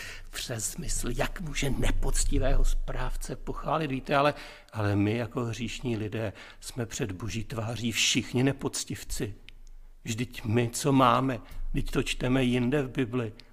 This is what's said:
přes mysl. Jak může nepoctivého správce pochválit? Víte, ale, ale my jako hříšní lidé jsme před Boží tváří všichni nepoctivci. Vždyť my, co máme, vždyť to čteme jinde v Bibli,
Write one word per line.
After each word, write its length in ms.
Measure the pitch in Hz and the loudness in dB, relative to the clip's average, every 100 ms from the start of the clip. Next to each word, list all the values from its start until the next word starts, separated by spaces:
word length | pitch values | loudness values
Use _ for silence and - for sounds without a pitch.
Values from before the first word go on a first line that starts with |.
| - - - | -12 -12 -12
přes 480 | - - 113 98 - | -10 -6 -4 -6 -4
mysl. 320 | 147 - 123 123 | -2 0 0 0
Jak 260 | 143 - | -2 -4
může 280 | 160 135 139 | -6 -2 0
nepoctivého 960 | - - - 143 - - 143 131 139 - | 2 4 4 4 4 4 4 6 6 6
správce 720 | - - 123 127 - - 135 | 4 2 -2 -2 -4 -6 -8
pochválit? 520 | - 123 131 151 156 | -6 -6 0 0 0
Víte, 280 | 131 - 143 | -2 2 4
ale, 180 | 143 - - - - | 4 2 -8 -18 -12
ale 220 | 113 104 101 | -2 2 4
my 220 | 104 117 | 4 2
jako 280 | 110 123 117 | -2 -4 -4
hříšní 520 | 110 110 - 127 110 | -4 -6 -6 -4 -2
lidé 360 | 107 110 107 - - - | -4 -4 -6 -8 -16 -18
jsme 260 | - - 113 | -12 -6 -6
před 260 | - 117 | -4 -6
Boží 320 | 90 110 117 | -6 -6 -6
tváří 480 | - 113 110 117 120 | -6 -6 -6 -4 -2
všichni 520 | 107 - 131 - 123 | 0 2 2 0 2
nepoctivci. 920 | 135 135 139 - - - - - 120 101 - - - - - - | 2 2 -4 -4 -6 -8 -6 -4 -4 -6 -16 -20 -18 -18 -18 -14
Vždyť 400 | - 110 123 - | -6 -4 -4 -4
my, 260 | 110 113 117 | 0 2 2
co 220 | - 147 | 0 2
máme, 480 | 135 127 117 131 120 - - - | 6 6 6 2 -2 -8 -6 -2
vždyť 220 | - - | -2 0
to 120 | - | 0
čteme 400 | 120 - 127 131 | -2 -2 0 2
jinde 400 | 127 123 120 147 | 2 2 2 0
v 60 | 131 | 0
Bibli, 440 | 127 120 123 113 - - | -2 -2 -2 -4 -8 -18